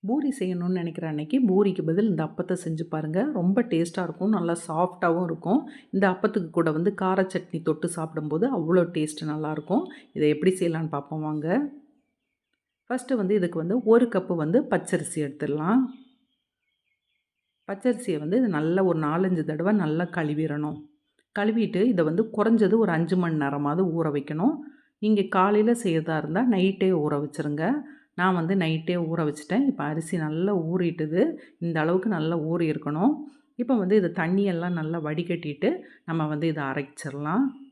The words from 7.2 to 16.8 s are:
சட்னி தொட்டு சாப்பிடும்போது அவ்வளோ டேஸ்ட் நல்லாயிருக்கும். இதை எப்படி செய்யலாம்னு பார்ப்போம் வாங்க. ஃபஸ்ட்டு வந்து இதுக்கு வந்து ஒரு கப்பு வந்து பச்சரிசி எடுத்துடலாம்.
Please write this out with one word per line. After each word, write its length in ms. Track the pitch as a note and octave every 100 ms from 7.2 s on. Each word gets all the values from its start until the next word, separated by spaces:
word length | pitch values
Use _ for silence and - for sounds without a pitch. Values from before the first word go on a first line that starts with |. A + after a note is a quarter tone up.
| F#3
சட்னி 260 | F#3 F3 E3 D#3+
தொட்டு 200 | D3+ E3+ E3+
சாப்பிடும்போது 500 | D#3+ D#3 D3+ D#3 A#3+ C4
அவ்வளோ 260 | D#3+ F#3 E3+ E3+
டேஸ்ட் 260 | D3+ D3+ D#3
நல்லாயிருக்கும். 520 | D3+ D3+ D3+ D3+ G#3 F#4 - - -
இதை 120 | D3+
எப்படி 180 | D3+ F#3 F#3
செய்யலாம்னு 320 | F3 D#3+ D#3+ D3+
பார்ப்போம் 300 | C#3 D#3 D3+
வாங்க. 180 | D3+ D#3 G#3+ C#4+ C#4 _ _ _ _ _ _ _ _ _ _ _
ஃபஸ்ட்டு 300 | B3 - B3+
வந்து 140 | F#3+ G#3
இதுக்கு 180 | F3 E3+
வந்து 140 | E3 A#3 G#3+
ஒரு 140 | A3+ B3
கப்பு 220 | F#3+ F3+ F3
வந்து 160 | D#3 G#3+ -
பச்சரிசி 460 | F3+ - F3 D3+ - C#3+
எடுத்துடலாம். 560 | - D3 D3 D#3+ A#3+ B3+ - - _ _ _ _ _ _ _